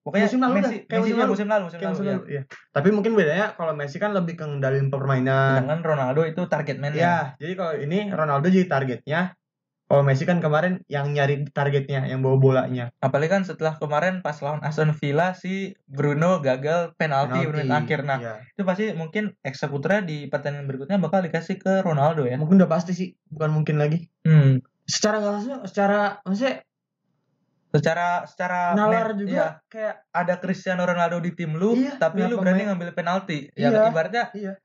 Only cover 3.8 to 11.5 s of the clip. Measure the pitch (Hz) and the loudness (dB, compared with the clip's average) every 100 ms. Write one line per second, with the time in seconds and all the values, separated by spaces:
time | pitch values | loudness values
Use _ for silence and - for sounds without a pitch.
3.8 | 143 143 208 202 170 165 151 143 135 139 | -6 -4 -2 0 -2 -6 -8 -2 0 0
4.8 | 139 139 135 131 127 135 135 135 127 160 | 0 -2 0 0 2 2 4 2 0 -2
5.8 | 165 151 127 143 160 156 175 151 147 127 | 0 0 0 0 0 -2 -2 -2 -4 -4
6.8 | 143 151 170 170 147 - 151 185 175 151 | -4 0 2 2 -2 -8 -10 -6 -4 -4
7.8 | 143 180 208 190 156 139 160 190 180 139 | -2 -2 -2 -2 0 2 4 4 4 0
8.8 | 135 117 - 156 185 - _ _ _ _ | -2 -6 -4 -2 -2 -6 _ _ _ _
9.8 | _ 139 139 135 160 175 160 151 175 180 | _ 4 4 2 2 0 2 2 2 -2
10.8 | - 143 143 143 139 143 143 | -4 -4 -2 0 0 0 -2